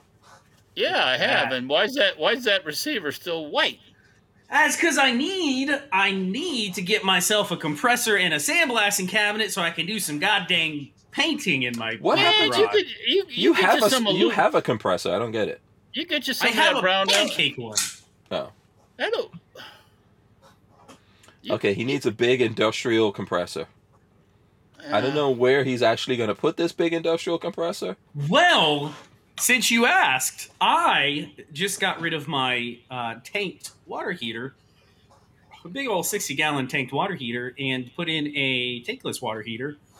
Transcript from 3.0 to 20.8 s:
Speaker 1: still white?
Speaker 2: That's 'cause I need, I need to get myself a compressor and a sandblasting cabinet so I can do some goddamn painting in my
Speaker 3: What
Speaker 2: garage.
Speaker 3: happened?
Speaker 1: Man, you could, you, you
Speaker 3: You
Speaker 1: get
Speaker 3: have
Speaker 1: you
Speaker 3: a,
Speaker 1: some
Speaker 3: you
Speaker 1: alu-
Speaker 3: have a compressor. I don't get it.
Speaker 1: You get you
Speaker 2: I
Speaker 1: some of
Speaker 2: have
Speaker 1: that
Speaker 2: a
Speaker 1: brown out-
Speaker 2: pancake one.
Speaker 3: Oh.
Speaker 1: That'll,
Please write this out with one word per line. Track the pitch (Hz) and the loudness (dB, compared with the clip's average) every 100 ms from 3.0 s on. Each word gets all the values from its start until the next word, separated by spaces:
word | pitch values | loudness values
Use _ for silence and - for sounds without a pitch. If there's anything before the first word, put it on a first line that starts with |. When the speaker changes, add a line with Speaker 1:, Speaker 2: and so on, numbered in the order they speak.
| 151 | -4
Speaker 1:
still | 127 185 165 151 | -6 -6 -6 -4
white? | 240 262 120 _ _ _ _ _ _ - | -2 -2 -4 _ _ _ _ _ _ -2
Speaker 2:
That's | 262 302 269 | 2 2 2
'cause | 330 285 | 2 4
I | 269 | 2
need, | 240 320 381 320 262 269 277 - | 2 0 0 0 0 0 -2 -2
I | 190 196 | 0 2
need | 190 185 220 359 254 208 185 | 0 -2 -4 -4 -4 -4 -4
to | |
get | 180 208 | 0 0
myself | 190 180 175 214 196 | 2 2 2 2 0
a | 175 | -4
compressor | 160 147 247 240 220 202 | -4 0 2 2 2 2
and | 180 | 2
a | 151 | 0
sandblasting | - 339 320 233 202 202 185 | 0 2 2 2 2 0 -2
cabinet | 214 208 214 208 | 0 0 0 -2
so | 190 | -2
I | 170 | -2
can | 170 165 | -2 -4
do | 220 | -4
some | - 147 | -4 -2
goddamn | 190 202 180 180 160 147 135 _ _ | 0 0 2 0 0 -4 -12 _ _
painting | - 311 233 196 139 | -4 -2 -2 -2 0
in | 123 117 | -2 -4
my | 113 113 | -6 -2
Speaker 3:
What | 180 320 | 2 4
Speaker 2:
garage. | 349 | 4
Speaker 3:
happened? | 427 427 | 4 4
Speaker 1:
Man, | - | 2
you | 440 | 2
could, | 415 180 | 2 -2
you, | - 226 | -4 0
you | 349 359 | 0 0
Speaker 3:
You | 247 262 320 | 2 4 6
Speaker 1:
get | 359 | 4
Speaker 3:
have | 269 | 4
Speaker 1:
you | 208 | 4
Speaker 3:
a, | |
Speaker 1:
some | 254 220 | 2 2
Speaker 3:
you | |
Speaker 1:
alu- | 185 233 | 2 2
Speaker 3:
have | 220 208 180 | 4 2 2
a | |
compressor. | - 113 104 90 95 | 0 -2 0 -2 0
I | 90 | -2
don't | 117 | -2
get | 110 101 | -2 -4
it. | - _ _ _ | -4 _ _ _
Speaker 1:
You | - 320 | -10 -4
get | 302 262 | -4 -4
you | |
Speaker 2:
I | 247 | -2
Speaker 1:
some | 208 | 0
of | |
Speaker 2:
have | 226 311 262 | 4 4 4
Speaker 1:
that | |
Speaker 2:
a | |
Speaker 1:
brown | 185 190 196 | 2 2 2
out- | 202 | 2
Speaker 2:
pancake | - - 147 - | 2 0 -2 -2
one. | 117 104 - - _ _ _ | -6 -4 -4 -8 _ _ _
Speaker 3:
Oh. | 85 - - _ _ _ - | -8 -8 -14 _ _ _ -8
Speaker 1:
That'll, | 320 440 - 170 - - - - _ _ _ _ _ _ - _ _ _ | -4 -4 -6 -12 -20 -20 -20 -20 _ _ _ _ _ _ -20 _ _ _